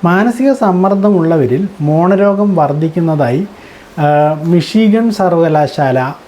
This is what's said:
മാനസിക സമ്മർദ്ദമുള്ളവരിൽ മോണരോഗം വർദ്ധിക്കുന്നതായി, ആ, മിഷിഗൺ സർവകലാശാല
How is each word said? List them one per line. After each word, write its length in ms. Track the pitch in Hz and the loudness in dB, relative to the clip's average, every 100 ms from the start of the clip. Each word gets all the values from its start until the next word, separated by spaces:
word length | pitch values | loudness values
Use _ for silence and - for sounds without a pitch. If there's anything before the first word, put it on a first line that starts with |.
| 175 | 2
മാനസിക 480 | 180 226 240 269 | 2 0 0 0
സമ്മർദ്ദമുള്ളവരിൽ 1120 | 269 214 180 190 196 208 190 160 165 127 - 196 - | 2 0 2 0 2 2 2 2 2 0 0 -4 -4
മോണരോഗം 720 | 147 156 175 196 202 196 208 175 | -2 0 2 2 0 0 0 0
വർദ്ധിക്കുന്നതായി, 920 | 147 147 160 165 165 156 131 131 202 - - - - - | 0 -2 -4 -2 -2 0 0 -2 -6 -12 -20 -20 -18 -4
ആ, 340 | 147 147 151 156 | 0 2 0 -2
മിഷിഗൺ 680 | 160 175 - 220 220 220 233 | 0 0 0 0 2 2 0
സർവകലാശാല 1000 | 208 190 170 165 156 143 - 143 131 127 - | -2 0 2 2 0 -2 -2 -2 -2 -4 -8